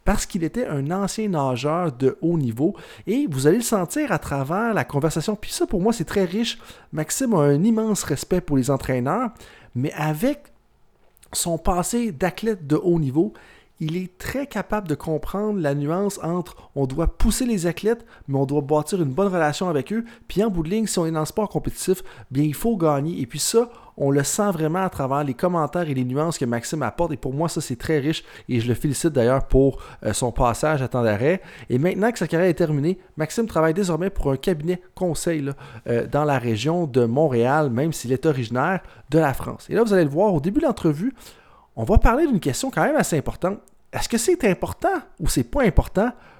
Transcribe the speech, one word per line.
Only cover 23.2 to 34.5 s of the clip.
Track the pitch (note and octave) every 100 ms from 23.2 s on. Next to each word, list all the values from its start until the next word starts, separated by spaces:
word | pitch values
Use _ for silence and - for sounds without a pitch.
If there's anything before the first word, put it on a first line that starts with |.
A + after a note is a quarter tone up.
Et | C3+
puis | D3
ça, | - A3+ A#3+ - - -
on | C#3
le | C#3
sent | C#3 - G#3
vraiment | E3 D#3 F3
à | F#3+
travers | - C3 C#3
les | D3
commentaires | A#2+ F3+ F3 D3 F3 E3
et |
les | C3 B2
nuances | C3 E3 D#3+
que | B2
Maxime | A#2 - D#3
apporte. | A#2+ - E3+
Et | D3
pour | C3+
moi, | C#3 E3+
ça, | E3+
c'est | - B2+
très | - D#3
riche. | C#3 D#3+ - - -
Et | B2
je | A#2
le |
félicite | A2 D#3 B2+ E3+
d'ailleurs | C#3 A#2 C3+ -
pour, | C3 C#3 - - -
euh, | -
son | G#2 B2
passage | - B2 A2+ D3+ D3+
à | C3
Temps | B2+
d'arrêt. | A#2 G2+ C#3 F#3+ - - -
Et | B2
maintenant | E3+ F#3+ G3+
que | A3+
sa | E3+
carrière | E3 F#3
est |
terminée, | D#3 E3 D3 D3+ F#3+ - -
Maxime | D3+ - A3+
travaille | E3 D#3+
désormais | D#3+ F#3 D#3+ F#3+
pour | - C#3+
un | C3+
cabinet | -